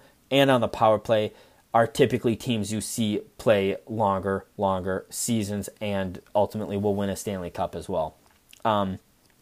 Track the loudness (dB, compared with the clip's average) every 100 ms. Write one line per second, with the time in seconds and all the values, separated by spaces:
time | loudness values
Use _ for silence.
0 | _ _ _ 4 4 4 2 2 4 4
1 | 2 0 0 -6 _ _ _ 2 2 4
2 | 2 4 0 -2 -2 -2 -2 -4 -6 -2
3 | -2 -2 -6 -2 2 4 2 -2 -6 0
4 | 0 0 -2 -4 -6 -2 0 0 -2 -4
5 | -6 -8 -2 -2 -2 -4 -6 -8 -4 -4
6 | -4 -8 -4 0 0 -2 -6 -2 -2 0
7 | -2 -4 -6 -8 -8 -6 -6 -6 -6 -4
8 | -6 -10 _ _ _ -6 0 0 0 -6
9 | _ _ _ _